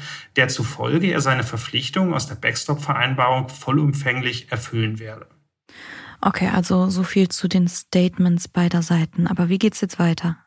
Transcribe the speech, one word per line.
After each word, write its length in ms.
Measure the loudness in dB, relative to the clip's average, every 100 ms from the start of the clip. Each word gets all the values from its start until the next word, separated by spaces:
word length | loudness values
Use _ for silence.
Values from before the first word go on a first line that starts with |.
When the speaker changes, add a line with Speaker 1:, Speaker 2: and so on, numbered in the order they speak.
| -10 -14 -6 0
Speaker 1:
der 120 | 0
zufolge 640 | 0 -4 -4 0 2 2
er 100 | 2
seine 220 | 2 0
Verpflichtung 720 | 0 -4 -4 -4 -2 0 2
aus 140 | 0 -4
der 80 | -4
Backstop-Vereinbarung 1120 | -2 -2 -4 -4 -2 0 0 2 2 2 -2
vollumfänglich 1000 | -6 0 2 2 2 -2 -2 -2 -6 -6
erfüllen 480 | -6 -4 -2 -2 -4
werde.“ 280 | -10 -14 -18 _ _ _ _ -20 -20 -18 -20 -4
Speaker 2:
Okay, 280 | -4 0 0
also 360 | 0 2 2 2
so 140 | 0
viel 260 | 0 2 2
zu 180 | 0 0
den 200 | 2 2
Statements 800 | 0 -2 2 2 4 2 2 0
beider 340 | 0 2 2
Seiten. 460 | 2 0 0 0 -2
Aber 220 | 0 2
wie 100 | 2
geht's 220 | 2 0
jetzt 180 | -6 0
weiter? 380 | 0 2 -2 -4